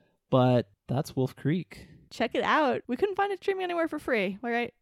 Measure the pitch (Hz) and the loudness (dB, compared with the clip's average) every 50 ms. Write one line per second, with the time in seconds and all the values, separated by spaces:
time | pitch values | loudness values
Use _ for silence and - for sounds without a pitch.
0 | _ _ _ _ _ - - 127 127 127 123 120 - _ _ _ _ - - 135 | _ _ _ _ _ 2 4 4 6 6 4 4 2 _ _ _ _ -4 -4 -4
1 | - - - 135 131 131 - - - 139 170 185 - _ - - - - - - | -4 -4 -2 -2 -2 -2 -4 -4 -2 -2 -2 -2 -4 _ -16 -20 -20 -20 -20 -20
2 | - _ - - 226 233 - 294 - - 247 302 302 247 226 - - - 254 - | -20 _ -4 -4 -4 -2 0 -2 2 2 2 4 2 2 0 -2 -2 -4 -2 0
3 | 392 415 381 415 403 403 381 - - 403 392 381 370 349 349 339 330 311 302 302 | 0 0 2 0 0 -2 -2 -4 -2 -4 -2 -2 -2 -2 -2 -2 -2 -2 -4 -6
4 | - 320 254 214 185 202 190 202 254 233 233 240 240 - _ _ | -2 0 0 0 0 0 -4 -6 -6 -4 -2 -2 -2 -4 _ _